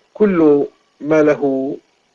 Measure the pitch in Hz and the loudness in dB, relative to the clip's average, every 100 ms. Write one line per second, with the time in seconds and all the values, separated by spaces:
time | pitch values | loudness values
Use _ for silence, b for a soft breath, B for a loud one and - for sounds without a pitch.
0 | _ - 208 175 156 143 - - _ _ | _ -4 -2 2 2 2 0 -10 _ _
1 | 139 156 151 143 139 135 135 - _ _ | -2 0 2 0 -2 -4 -6 -10 _ _
2 | _ | _